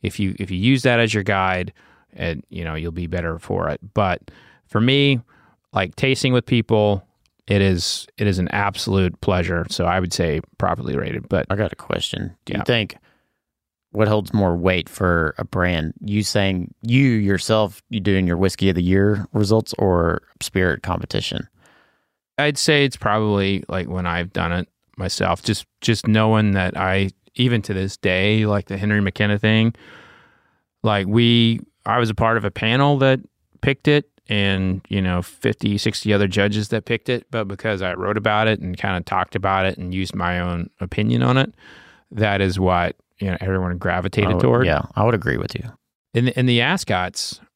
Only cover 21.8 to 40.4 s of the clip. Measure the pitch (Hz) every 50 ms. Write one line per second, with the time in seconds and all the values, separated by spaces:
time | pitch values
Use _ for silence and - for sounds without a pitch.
21.8 | _ _ _ _ _ _ _ _ _ _ _ - 143 147 147 - - - 156 143
22.8 | 143 139 - - - 110 104 110 110 107 104 101 98 98 98 92 - _ - 92
23.8 | 87 - 87 92 90 87 85 87 87 92 _ 92 90 85 85 90 90 _ _ _
24.8 | _ _ _ - 92 90 - - 92 90 85 87 - - 107 - - _ _ _
25.8 | - - 113 101 - - 107 110 110 110 110 110 107 104 98 98 90 92 - -
26.8 | 98 95 92 98 98 98 - _ _ _ _ - 123 127 120 113 101 - 104 95
27.8 | 95 98 - - - 98 92 92 95 104 107 110 110 107 104 101 98 - 98 95
28.8 | 101 104 104 104 101 95 - - 107 104 104 101 - 110 110 110 110 117 113 -
29.8 | - - - - - - - - _ _ _ _ _ _ _ _ _ _ _ _
30.8 | - 113 107 101 98 92 104 117 117 117 117 117 117 117 113 - - _ _ _
31.8 | _ - 113 120 120 110 107 - 120 113 113 113 104 104 - - - 110 117 131
32.8 | 139 143 147 139 135 135 131 127 - - _ _ _ _ _ _ - - 135 -
33.8 | _ - 147 147 143 _ _ _ _ - 113 104 101 98 98 95 95 92 92 95
34.8 | - - 107 101 95 92 90 90 87 - - _ - 117 107 _ - 104 101 101
35.8 | - - 104 - - 107 104 98 101 98 90 104 98 104 101 107 104 - - 110
36.8 | 104 - 117 113 _ - 127 120 - _ 135 117 107 98 98 92 - 113 107 95
37.8 | 92 92 90 90 95 98 104 107 101 110 107 104 110 110 110 - - 90 90 -
38.8 | - 98 95 90 85 - - 92 90 - - 95 95 98 95 95 95 95 - -
39.8 | 87 90 90 92 95 87 - 101 87 87 90 90